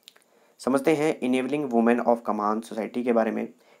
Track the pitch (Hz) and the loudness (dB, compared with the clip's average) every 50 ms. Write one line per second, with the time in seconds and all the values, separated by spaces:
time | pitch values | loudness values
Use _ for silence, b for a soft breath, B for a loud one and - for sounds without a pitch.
0 | _ - b b b b b b b b b - - 123 135 135 135 165 156 143 | _ -20 b b b b b b b b b -8 -2 -2 0 0 2 2 2 2
1 | 151 156 - - 127 127 123 127 127 131 147 151 147 127 117 117 113 117 120 120 | 2 0 -2 -2 -2 0 0 0 0 -2 -2 -4 -2 0 2 2 4 4 4 2
2 | - - 117 117 - - 104 107 104 104 107 110 113 - 104 110 104 113 - 123 | 2 2 0 0 -2 -4 -4 -2 -2 -2 -2 -4 -6 -8 -8 -8 -8 -6 -6 -4
3 | 120 127 117 113 110 110 107 110 117 117 - b b b b b | -2 0 2 2 0 0 -2 -4 -6 -8 -12 b b b b b